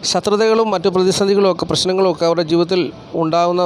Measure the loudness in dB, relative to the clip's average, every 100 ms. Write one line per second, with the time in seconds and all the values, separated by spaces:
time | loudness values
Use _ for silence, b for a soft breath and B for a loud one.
0 | -2 -2 0 0 2 2 0 0 0 0
1 | 0 0 0 2 2 0 -2 -2 -2 0
2 | 0 2 0 0 0 0 2 0 -2 -6
3 | -10 -4 0 2 0 2